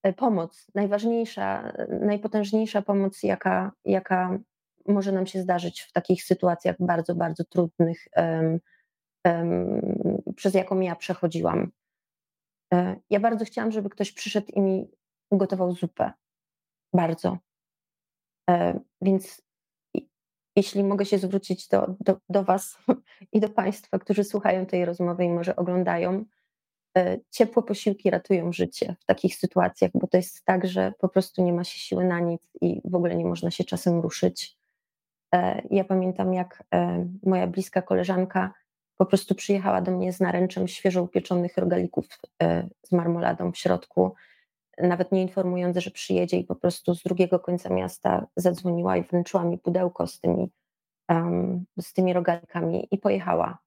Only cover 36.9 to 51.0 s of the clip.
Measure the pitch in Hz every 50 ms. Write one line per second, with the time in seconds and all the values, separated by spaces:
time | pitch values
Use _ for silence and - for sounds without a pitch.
36.9 | 175 175 180 175 185 196 - 190 190 180 185 180 175 190 190 - - 185 180 -
37.9 | 190 185 180 175 190 180 185 190 - 190 190 190 - _ _ _ _ _ _ _
38.9 | _ _ 190 190 - 196 - - 190 - - - 202 196 185 196 - 185 180 185
39.9 | 185 180 185 185 180 - 190 180 185 180 185 185 - 185 185 180 - - - 196
40.9 | 180 185 175 175 _ 185 175 - 185 180 175 175 - - 185 180 175 180 - 180
41.9 | - - - _ - - - - _ _ 165 170 170 170 175 180 - _ _ -
42.9 | 185 175 170 170 170 170 175 175 170 170 180 180 175 - - 185 180 175 - _
43.9 | - 180 185 - 185 _ - _ _ _ _ _ _ _ _ _ _ - 175 180
44.9 | 175 175 185 180 196 190 185 180 180 190 180 180 180 180 180 180 175 180 175 190
45.9 | - - - - 190 180 180 175 - 180 180 - 180 - - 180 175 - - -
46.9 | 175 170 - - 185 175 185 170 185 175 - - 180 175 - 185 185 185 - -
47.9 | - - _ - - - - - _ - 175 180 175 170 185 180 170 170 175 185
48.9 | 185 180 175 - - 175 175 - - 190 170 170 175 180 _ - 170 185 185 175
49.9 | 180 - 170 165 - - - - 175 180 180 180 _ _ _ _ _ _ _ _
50.9 | _ _